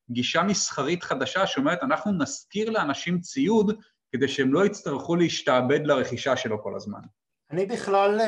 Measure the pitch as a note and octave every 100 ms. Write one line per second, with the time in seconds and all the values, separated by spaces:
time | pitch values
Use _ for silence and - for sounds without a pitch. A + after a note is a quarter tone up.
0 | - A#2+ B2 D#3+ F#3+ G3 - - C#3 F3
1 | - D3 B2+ F#3 F#3+ - D#3 F3 C4 D#4
2 | G#3 F#3 C#3 - - G3 A3 A3 D3+ C#3
3 | E3+ F3+ - C3+ D#3 A3 G#3 - - _
4 | _ B2 C3+ C#3 C3 D3+ G3+ G3+ E3+ C3
5 | - F3 E3 - - B2+ B2 D3 D3 C3+
6 | A#2+ A#2+ C#3 B2+ A2+ G#2 G2+ G2 G2+ G2
7 | - _ _ _ - D#3 G3 A3+ - G3
8 | G3+ G#3+